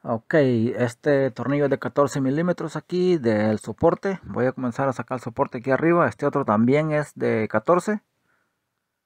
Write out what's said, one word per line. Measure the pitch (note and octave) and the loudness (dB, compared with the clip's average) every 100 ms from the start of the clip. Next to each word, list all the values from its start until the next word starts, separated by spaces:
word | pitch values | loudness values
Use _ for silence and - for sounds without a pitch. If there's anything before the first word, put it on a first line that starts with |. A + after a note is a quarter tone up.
Ok, | C#3 A2+ _ | -4 -6 _
este | E3 C3 A#2+ A#2 - B2 - D#3 C#3 C3+ | 2 2 2 0 0 -4 -2 0 2 0
tornillo | - C3+ C#3+ | -4 -4 0
es | C#3+ | 0
de | C3+ | 0
catorce | B2+ C#3+ C#3+ D3 | -2 0 0 0
milímetros | C3 C#3+ F3 E3+ E3 | -2 0 -2 -2 -6
aquí | D#3 _ F3+ F3+ E3+ | -8 _ 0 2 2
del | A#2 G#2+ G#2+ G#2+ | 2 2 0 -2
soporte. | - G#2+ - - G3 F#3+ | -6 0 2 2 -4 -6
Voy | - G#2 | -8 -2
a | B2+ | -2
comenzar | B2+ B2+ A2+ C#3 | -2 -6 -2 -4
a | |
sacar | B2 A#2 | -4 -8
el | B2+ | -8
soporte | B2+ A#2 C#3 B2 | -8 -4 -4 -4
aquí | A#2+ | -2
arriba. | C3 E3 F3 C#3 | 2 2 2 2
Este | - | 0
otro | C#3+ C#3+ | -2 -2
también | C3 G#2+ A#2+ D3 D#3 | 2 4 4 2 2
es | D3+ C#3+ | -2 -4
de | - B2 A2+ G#2+ | -4 -2 0 0
catorce. | A2 - F3 F#3+ G#3 _ _ _ _ _ _ _ _ _ _ | -2 2 2 2 -6 _ _ _ _ _ _ _ _ _ _